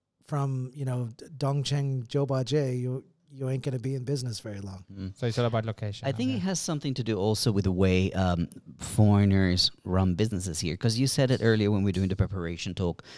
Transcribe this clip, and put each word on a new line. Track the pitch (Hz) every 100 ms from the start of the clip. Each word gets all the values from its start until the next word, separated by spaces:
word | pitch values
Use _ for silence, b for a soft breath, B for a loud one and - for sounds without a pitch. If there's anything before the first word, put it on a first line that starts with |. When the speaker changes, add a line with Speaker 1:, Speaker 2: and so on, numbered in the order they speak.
| _ _ -
Speaker 1:
from, | 147 139 131 127
you | 143 135
know, | 123 120 113
D-, | - 143
Dongcheng | 139 143 131 143 139 131 113
Jiubajie, | 143 139 135 120 151 135 123
you, | 123 127 - _ _
you | 135 131
ain't | 131
gonna | 135 127
be | 120 135
in | 123
business | 143 123 107
very | 113 101
long. | 101 95 -
Speaker 2:
Mm. | 98 95 92
Speaker 3:
So | 123
it's | 110
all | 120
about | 113 110
location, | 104 104 101 135
Speaker 2:
I |
think | 139 254
Speaker 3:
okay. | 254
Speaker 2:
it |
has | 180 190
something | - 156 143
to | 131
do | 113 107
also | 101 107 -
with | 101 95
the |
way, | 90 95 92 95
um, | - 92 87 85 - - -
foreigners | - - 104 101 101 95 95 90 - -
run | - 90 92 87
businesses | 110 101 92 78
here. | 90 90
'Cause | 117 113
you | 135
said | - 131
it | 131
earlier | 113 110 104
when | 104
we | 101
were | 92
doing | 95
the | 92
preparation | 92 95 85 85 -
talk. | 87 90 82 B